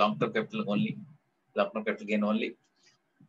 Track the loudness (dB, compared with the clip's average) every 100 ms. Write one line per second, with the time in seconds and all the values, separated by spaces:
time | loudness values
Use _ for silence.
0 | 2 2 0 0 -2 -4 -2 0 0 -2
1 | -14 -20 _ _ _ 0 0 0 -4 -4
2 | -2 0 2 0 -2 -6 _ _ _ _
3 | _ _